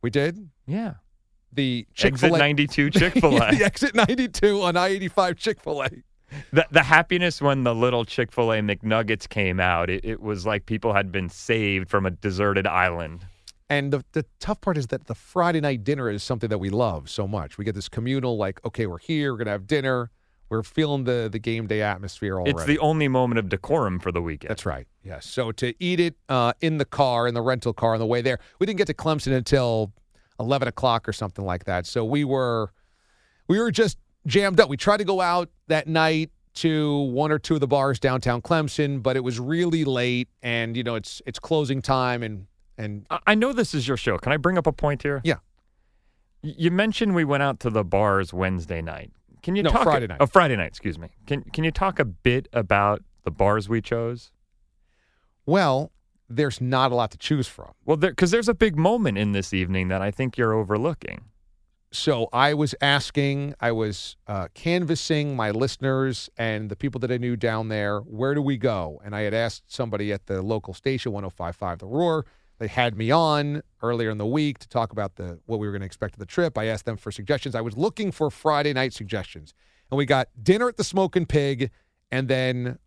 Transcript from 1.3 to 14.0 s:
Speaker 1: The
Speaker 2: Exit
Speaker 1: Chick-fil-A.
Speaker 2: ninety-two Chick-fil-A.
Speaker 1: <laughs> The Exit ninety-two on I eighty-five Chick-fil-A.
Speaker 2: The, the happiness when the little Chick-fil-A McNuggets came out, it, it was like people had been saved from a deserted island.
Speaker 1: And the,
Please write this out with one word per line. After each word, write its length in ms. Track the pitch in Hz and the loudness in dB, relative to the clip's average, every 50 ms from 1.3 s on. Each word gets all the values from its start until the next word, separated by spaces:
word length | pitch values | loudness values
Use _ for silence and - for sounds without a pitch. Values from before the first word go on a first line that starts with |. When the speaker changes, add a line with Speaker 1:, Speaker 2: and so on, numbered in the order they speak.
| _ _ _ _ | _ _ _ _
Speaker 1:
The 360 | - 139 139 131 123 120 110 _ | -4 -2 0 0 0 -2 -4 _
Speaker 2:
Exit 280 | _ - - - 139 123 | _ 0 0 0 2 4
Speaker 1:
Chick-fil-A. 180 | 131 156 170 160 | 4 4 6 6
Speaker 2:
ninety-two 520 | 147 147 147 143 147 - - - 143 147 | 6 4 4 2 2 0 2 2 2 4
Chick-fil-A. 480 | - 202 165 180 - 262 - 156 - 120 | 4 4 4 6 4 4 6 6 6 6
Speaker 1:
<laughs> 180 | 117 107 285 | 6 4 4
The 80 | - 208 | 4 4
Exit 300 | - - - 254 285 233 | 2 2 0 -2 0 4
ninety-two 680 | 233 214 202 247 247 254 220 - - 202 208 202 202 | 4 4 4 4 0 0 -2 0 2 2 2 4 4
on 160 | 190 175 165 | 0 2 2
I 120 | 175 180 190 | 2 2 2
eighty-five 500 | 196 196 190 175 - - 185 180 170 - | 0 -2 -4 -2 2 2 2 2 0 -2
Chick-fil-A. 500 | - 226 208 - - - 156 143 131 131 - 123 - _ _ _ _ _ - 143 - - | -2 -2 -2 -2 -4 -6 -4 -2 -4 -4 -6 -8 -20 _ _ _ _ _ -16 -16 -12 0
Speaker 2:
The, 140 | - 143 160 - | 2 2 2 4
the 120 | 143 160 | 4 2
happiness 580 | 143 123 156 160 170 - 185 175 175 175 156 - | 6 8 6 6 6 4 0 0 0 0 0 2
when 240 | - 143 139 135 127 | 2 2 2 4 2
the 100 | 123 117 | 0 2
little 300 | 113 120 123 123 120 117 | 2 2 2 2 0 -2
Chick-fil-A 540 | - - - 120 - - - 117 113 113 110 | -2 -2 -2 -2 -2 0 0 2 2 2 2
McNuggets 680 | 104 104 101 92 - 110 110 113 113 104 113 101 - | 2 0 -2 -2 0 0 2 2 2 0 -2 -4 -4
came 320 | - - 110 101 92 90 92 | -6 -2 0 0 0 2 2
out, 300 | 90 90 87 85 85 90 | 2 2 2 2 0 -2
it, 160 | 90 95 - | -2 -4 -4
it 160 | 107 113 - | -6 -8 -6
was 240 | 101 107 104 95 87 | -6 -6 -6 -4 -2
like 220 | 107 107 104 - | -2 -2 -2 -2
people 260 | - 110 104 - 117 | -4 -6 -2 0 2
had 180 | 104 98 101 95 | 2 2 0 0
been 200 | 90 98 92 85 | -4 -4 -4 -4
saved 580 | - - - - 117 113 107 101 98 95 92 87 | -8 -12 -4 -2 0 0 2 0 0 -2 -2 0
from 160 | - 101 95 | 0 0 0
a 60 | 95 | 0
deserted 560 | 90 - - 104 92 92 104 104 98 98 95 | -4 -2 -4 -4 0 0 0 2 2 2 0
island. 580 | 101 78 92 90 92 87 85 85 78 82 87 92 90 - _ _ - _ _ _ _ | 0 2 2 2 2 0 -2 -6 -8 -10 -14 -16 -18 -20 _ _ -20 _ _ _ _
Speaker 1:
And 200 | 147 143 139 139 | -2 0 0 0
the, 140 | 139 139 | -2 -2